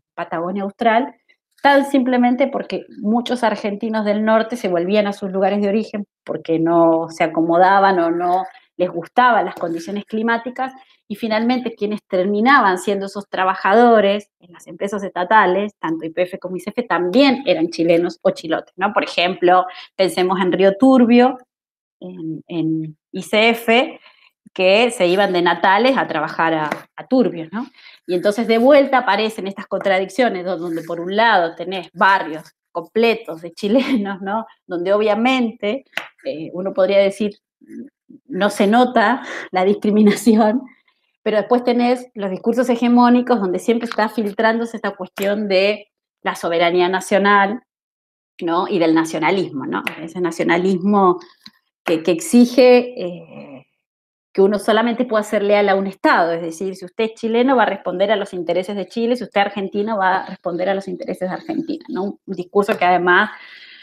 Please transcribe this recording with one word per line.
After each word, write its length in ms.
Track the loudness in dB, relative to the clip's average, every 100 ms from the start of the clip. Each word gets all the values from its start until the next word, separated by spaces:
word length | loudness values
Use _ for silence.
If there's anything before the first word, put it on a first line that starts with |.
| _
Patagonia 500 | -12 -8 -6 -6 -6
Austral, 520 | -8 -2 0 0 0 -8 _ _ _ _
tan 240 | 4 4 4
simplemente 600 | 0 2 2 2 2 0
porque 380 | -2 -8 -10 -10 -8
muchos 480 | -2 -2 -2 -2 -2
argentinos 580 | -2 -6 -6 -4 -4
del 220 | -2 0 2
norte 320 | 0 0 -6
se 100 | -4
volvían 400 | -2 0 0 0
a 60 |
sus 180 | -4 -6
lugares 300 | -2 0 0
de 80 | 0
origen 360 | -2 -4 -8 -12 _ -10
porque 340 | -8 -4 -2
no 480 | 2 4 4 2 -2
se 140 | -4
acomodaban 720 | -2 0 0 4 4 6 4 2
o 120 | 0
no 320 | -2 0 -2 -2 -12 _ -6
les 140 | -4
gustaban 560 | -4 -4 2 4 2 0
las 100 | -6
condiciones 500 | -8 -8 -8 -10 -6
climáticas, 680 | -4 -2 -2 -4 -8 -10 -10 _ _ -16
y 80 | -10
finalmente 600 | -4 -2 0 -2 -4 -6
quienes 240 | -6 -6 -4
terminaban 680 | -2 0 0 4 4 4 0
siendo 300 | -2 -4 -6
esos 200 | -12 -10
trabajadores 1000 | -4 -2 -2 2 4 6 6 4 0 -6 _
en 140 | _
las 120 | -20 -20
empresas 380 | -10 -8 -6
estatales, 680 | -8 -6 2 4 4 2 -2 -6
tanto 280 | -6 -6 -6
Y 40 |
P 120 | -4
F 180 | -4 -6
como 160 | -10 -10
I 60 |
C 80 | -8
F, 140 | -8
también 600 | -4 -2 0 2 4 2 0
eran 220 | 0 0
chilenos 500 | 0 2 2 0 -2
o 100 | -2
chilotes, 420 | -2 -4 -6 -6 -6
¿no? 160 | -2
Por 100 | -2
ejemplo, 640 | -2 0 -2 2 4 4 2 -6 -10 -2
pensemos 420 | -2 0 0 0
en 140 | 0
Río 240 | 2 2 4
Turbio, 600 | 6 6 6 6 4 2 _ _ _ _ _ _
en, 420 | -18 -12 -10 -12 -8
en 500 | -4 -2 -2 -4 -12 _
I 120 | -12
C 260 | -2 2 2
F, 500 | 2 2 2 0 -6 _ _ _ _ _
que 360 | -2 2 4 2
se 160 | 0 0
iban 280 | 2 2
de 80 | 2
Natales 560 | 0 2 2 4 2 2
a 100 | -2
trabajar 460 | -4 -4 -2 -2
a, 160 | 0 -2 -6 -12 -20
a 120 | -2
Turbio, 420 | 0 0 -2 -10
¿no? 160 | -10 -12 _ -20 -18 -6
Y 80 | -2
entonces 320 | 0 0 0
de 100 | 2
vuelta 420 | 6 6 6 2
aparecen 480 | 0 0 -2 -6 -10
estas 200 | -12 -8
contradicciones, 800 | -4 0 0 0 0 0 -2 -6
do-, 120 | -6
donde 240 | -6 -8
por 200 | -8 -8
un 120 | -4
lado 420 | 0 2 2 0 -4
tenés 340 | -10 -10 -10
barrios 640 | 0 2 2 -2 -10 -16 _ _
completos 720 | -12 -6 0 0 0 -6 -14
de 100 | -16
chilenos, 680 | -8 0 0 2 -2 -2 -8
¿no? 240 | -6 -6 -8 _ -10
Donde 280 | -6 0
obviamente, 880 | 0 2 0 0 0 -2 -4 -6 -6 -8 -14 -14 _
eh, 260 | -12 -10 -10
uno 200 | -10 -6
podría 260 | 0 2 4
decir, 360 | 2 0 -6 -6 _ _ -20 -20 -20 _ _ -20 -12
no 220 | -4 -2
se 160 | 0 2
nota 580 | 4 2 2 0 0 -6 -14 -6
la 140 | -2 0
discriminación, 960 | 0 0 4 4 4 4 4 4 0 -6 _ _ _ _ _
pero 140 | -4 -2
después 260 | 0 0
tenés 440 | 2 0 0 -2 -6 -8
los 160 | -6
discursos 360 | -4 -2 -2 0
hegemónicos 720 | 0 2 4 6 4 2 0
donde 200 | 0 -2
siempre 280 | -2 -2 -2
está 220 | -4 -2
filtrándose 680 | -2 -4 0 0 0 -4 -6
esta 180 | -8 -8
cuestión 520 | -10 -6 -4 -2 0
de 420 | 2 2 -2 -8 _ _ _
la 100 | -8
soberanía 560 | -6 -2 0 2 2 2
nacional, 720 | 0 0 2 4 4 2 -2 -12 _ _ _ _ _ _ -10
¿no? 260 | -4 -2 -2
Y 120 | 0
del 160 | 2 2
nacionalismo, 720 | 0 -2 0 0 -2 -6 -8
¿no? 160 | -6 -8 -10
Ese 180 | -12 -6
nacionalismo 1000 | -6 -4 -2 0 0 0 2 4 4 2 -6 _ -20 _ _ _
que, 180 | -4 -2
que 80 | 0
exige, 920 | -2 2 4 6 6 6 6 4 -6
eh, 680 | -10 -10 -16 -20 -20 -20 -20 _ _ _ _ _ _
que 80 | 2
uno 160 | 2 2
solamente 480 | 0 2 2 -2 -2
pueda 160 | -2
ser 220 | -2 -2
leal 260 | 2 2 2
a 60 | 0
un 100 | -2
Estado, 460 | -2 2 2 2
es 100 | -2
decir, 340 | -6 -8 -8 -10
si 100 | -10
usted 180 | -6
es 100 | -6
chileno 420 | -4 -2 0 2 2
va 80 |
a 40 | 2
responder 440 | -2 -6 -2 0
a 40 | 0
los 180 | -2
intereses 420 | -6 -4 -4 -4 -6
de 120 | -8
Chile, 280 | -4 -2 -2
si 80 |
usted 180 | -2 -2
es 40 | -2
argentino 520 | -4 -6 -4 -4 -2
va 260 | 0 -2
a 20 | -4
responder 440 | -10 -8 -6 -4
a 40 |
los 140 | -4 -6
intereses 420 | -10 -10 -8 -8
de 60 | -8
Argentina, 500 | -8 -8 -6 -10 -10
¿no? 280 | -8 -8 -10 -12
Un 100 | -12
discurso 400 | -4 -2 -2 0
que 60 | 2
además, 440 | 2 4 4 2 -4 -20 -20 -20 -20